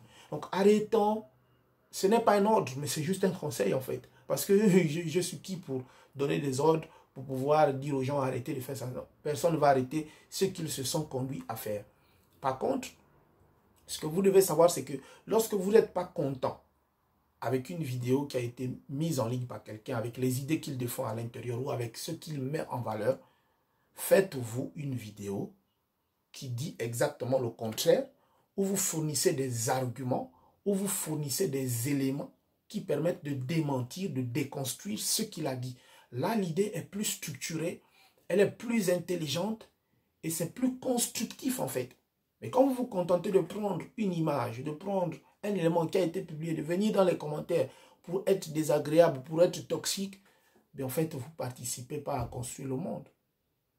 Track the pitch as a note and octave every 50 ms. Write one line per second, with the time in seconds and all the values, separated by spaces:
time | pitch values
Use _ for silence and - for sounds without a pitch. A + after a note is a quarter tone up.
0 | - - - - - - D3+ D3 - - F3 F#3+ G3 G#3 G#3+ G#3+ G#3+ - A3+ G#3
1 | G#3 G#3+ A3 - - - _ _ _ _ _ _ _ _ _ _ _ _ - -
2 | F#3+ F#3+ A3+ A3+ - A3 G3+ G3+ G3+ A3 A3 G3 B2+ B2 B2+ C#3+ D3 B2 - D#3+
3 | C#3+ F3 F#3+ F#3+ G3 F#3 - - D3+ C#3+ A#2+ - G3 F#3+ D3 C3 B2+ - - B2+
4 | - - _ - _ - D3 - - - G3 G#3 A3 G3 F3+ F#3 D#3+ D3 D3 F3
5 | E3+ D#3 D#3 F3+ F3 - D#3+ - - F#3+ F#3 D#3+ - C#3 C3 B2+ B2+ - - -
6 | - _ _ C3+ C#3+ D3+ D#3+ D#3+ C#3+ C#3 B2+ C3+ D3 D#3+ D#3+ D#3+ - - - -
7 | - _ _ C#3 B2+ C3+ C3+ B2+ C3+ D3 D3+ D#3 D3 C#3 C3 C3 C#3 D3 C3+ C3
8 | C3 C#3 C#3+ C#3+ C3 C3 B2+ B2 B2 D#3+ C#3+ B2+ B2 - C3+ A#2 B2 B2+ B2+ -
9 | - - _ _ - D3+ D3 - - E3+ D#3+ C#3+ D3 C#3+ C3+ C3 B2+ B2+ D#3 D#3
10 | D3+ - - - - _ - - F#3+ F#3+ - F3 D#3+ C#3 - C#3 B2+ - - D#3
11 | D3 - C3+ B2 C3 B2+ A#2+ - - - A2+ - - G#2+ G#2 G2+ - - _ _
12 | _ _ _ _ _ _ _ - - C3 C3 - - - C4+ - - - - _
13 | _ _ _ _ _ _ _ _ _ _ _ _ _ _ _ _ _ - - -
14 | D#3+ D#3 D#3+ G3 G3 F#3+ F#3 F#3+ F#3+ - D3+ D#3+ E3+ F3 - C#3 B2 C#3 C#3+ C3
15 | - - - - _ - G3+ A3+ A3 - G#3+ G3 F3+ G3+ A3 A3 G#3+ - - F3+
16 | F3+ - - F3 C#3+ C3+ C#3 B2+ C3+ A2 - - _ _ _ _ _ _ _ _
17 | _ _ _ _ _ _ _ - - A#2 C3 C3 B2+ - F3+ E3 D3 B2 B2+ B2
18 | A#2+ B2 B2+ C#3+ C#3+ C#3+ - B2 A#2+ A#2+ - - B2+ B2 - - _ - C#3 C#3
19 | D#3+ E3+ C#3 B2+ A2 A#2 B2+ B2+ B2 B2 - - - G#2+ G#2+ G#2+ - C#3 B2+ A2+
20 | A2+ A#2+ A#2+ B2+ B2+ B2+ B2+ C3+ C#3 C#3 D#3+ D#3 - D#3 C3+ B2+ B2 A#2+ - C3
21 | C3 A2 A2 A2+ A#2 A#2+ - A#2 A#2 A#2+ A#2 A#2+ C3+ C#3 B2 A#2+ A#2 A2+ - -
22 | - E3+ D#3+ E3 - E3 D3+ C#3 B2+ C3+ D#3 D#3 - - C#3 B2 A2+ A2 A2 G#2+
23 | G#2 B2+ - - - _ _ _ _ _ _ _ _ _ _ _ _ _ _ -
24 | - - F3 G3 F#3+ - D3 B2+ A#2 G#2+ A#2 B2+ - - - D#3 C#3+ C#3 B2+ A2
25 | G#2 G#2+ G#2+ G#2 G3 - G3 - G3 G3 - _ _ _ _ _ _ _ _ _
26 | _ _ _ _ _ _ - - C#3+ B2+ A#2+ A#2 D3+ - - - A#2 A#2+ A#2+ A#2+
27 | D3+ - - - A#2 B2 C3+ B2+ B2 A2+ - - A2+ A2 G#2+ - - E3 F3+ B3+
28 | C4+ - _ _ _ _ _ _ _ _ - G3+ G3 F#3+ G3+ F#3+ - - E3 D#3
29 | D#3 D3+ C#3 - - F3+ D#3 C3 C3+ B2+ A#2+ A2+ A2+ C3 C3 C3 C3 A#2+ - C#3
30 | B2+ B2 C3 - C4 - _ _ _ _ _ _ - G3+ G3+ F#3+ G3+ G3 - -
31 | - D#3 D3+ D3 D3 C3+ - - - C3+ C3 C3+ C3 B2+ A#2+ A2+ A#2+ D3 C#3+ C3+
32 | C3+ C3+ C3+ D3 - - _ _ _ _ _ _ _ _ - F#3+ - - D3 D3+
33 | D#3+ F3 F#3 - D3 D3 C#3 B2+ B2+ C3 E3+ D#3+ D3 C#3+ C3+ B2+ A#2+ - - F3+
34 | G3 F#3 C3 C3 B2+ A#2+ A#2 D3+ C3+ - - C#3+ C3+ C3 - - - G3+ G#3+ -
35 | - - - - G#3 - - E3 D#3 C#3 C3 B2 B2+ B2+ B2 - - - - -
36 | - _ B2 B2+ D#3+ G3+ A3+ G#3 F#3+ E3 D3 F#3+ G#3 G#3 - E3 - - G3 G#3
37 | G#3 - - - - E3 B2 - - - E3 D#3+ D#3+ F#3+ A3+ - _ _ _ _
38 | _ _ _ _ _ - F3 G3+ D3 C#3+ - - - - A#3 A3+ F3+ F3+ F3+ F3
39 | E3+ - F3+ E3+ D#3 C3+ B2+ E3+ F#3+ A3 A3 - - _ _ _ _ _ _ _
40 | _ _ _ _ - D#3+ D#3+ - E3 - - - B3+ B3+ - - - C4 A#3+ A#3
41 | - - - - A3 - - - E4 C4 - - D3 B2+ - B2+ B2 - - _
42 | _ _ _ _ _ _ _ _ A2+ A#2 - B3+ C#4 C#4 B3 B3 - - G3 F3+
43 | E3+ F3+ F3+ F3 E3+ G#3 F#3+ F#3 E3 - - G#3 G#3 G3 F3 D#3 - - - A#3
44 | G#3 F#3 F3 E3 D#3 D3+ C#3+ B2+ A#2 A2+ A2+ B2+ - D3+ D3+ D3 F#3+ G3+ G3 F#3+
45 | E3+ D#3+ - - _ _ _ _ - G#3 G3+ F3+ E3 E3 E3+ E3+ D#3+ - - F#3
46 | E3+ D#3+ - F#3+ - - D#3 D3 D#3+ E3 D#3 D3+ D3 D#3+ F3 F#3+ G#3+ A3 G3 G3+
47 | F#3 F3 D#3+ - D#3 D3+ D3+ D3+ - - E3+ E3 B2+ - - - - - - _
48 | _ F3 F3 G3 - G3 F#3+ F#3+ - D#3 D3 D#3 D3+ D3+ D3 D3+ - D3 D#3 E3
49 | E3+ D3 C#3 B2+ - - D#3+ D#3+ F3+ F3 E3+ D#3 - - E3 - - - - G3
50 | G3 G3 - - _ _ _ _ _ _ _ _ _ _ - C3+ C3+ B2 - E3
51 | D#3+ D#3+ D#3+ B2+ A#2+ - - - C3+ B2+ - - B2 A#2 - B2+ B2 - D3+ -
52 | - D3+ C#3+ B2+ B2 - - B2+ B2 - - - C3+ C3 C3 C#3+ F#3+ A3 - -
53 | - - _ _ _ _ _ _ _ _ _ _ _ _ _